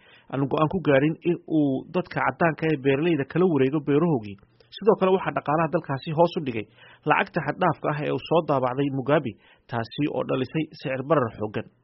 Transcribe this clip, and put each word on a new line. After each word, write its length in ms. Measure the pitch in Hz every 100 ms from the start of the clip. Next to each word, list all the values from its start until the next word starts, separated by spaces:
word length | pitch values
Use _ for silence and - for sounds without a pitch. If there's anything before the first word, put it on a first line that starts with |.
| _ - _
aanu 140 | 135 135
go'aan 240 | 147 156
ku 100 | 190
gaarin 340 | 151 135 151 165
in 180 | 170 170 -
uu 400 | 160 143 131 120
dadka 320 | 185 170 143
caddaanka 460 | 131 127 175 147 160
ee 120 | 151
beeralayda 480 | 135 135 170 151 135
kala 200 | 160 190
wareego 340 | 143 131 151
beerahoogii. 580 | 143 143 175 139 104 98 _ _ _
Sidoo 220 | - 208 190
kale, 140 | 190
waxaa 220 | 190 165
dhaqaalaha 340 | 139 - 156 160
dalkaasi 400 | 165 - 135 -
hoos 220 | 151 170
u 80 | 180
dhigay 240 | 135 113 101 _ - - 156
lacagta 340 | 151 175 175
xad-dhaafka 460 | 147 147 180 143 147
ah 100 | 147
ee 120 | 143
uu 100 | 139
soo 200 | - 165
daabacday 480 | 151 139 123 127 143
Mugabe, 420 | 135 123 156 123 - _ _
taasi 400 | _ 120 113 - 147
oo 180 | - -
dhalisay 380 | 139 127 160 151
sicir 340 | 160 - 131
barar 260 | 135 156 117
xooggan. 340 | 101 104 110 - _